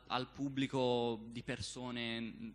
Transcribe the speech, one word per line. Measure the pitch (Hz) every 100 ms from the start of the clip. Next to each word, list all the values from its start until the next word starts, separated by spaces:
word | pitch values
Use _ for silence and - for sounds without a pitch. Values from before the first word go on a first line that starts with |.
| -
al | 123 127
pubblico | - 139 135 135 135 127 123 120 113 113
di | 117
persone | 131 123 107 127 123 120 117 117 113 - 113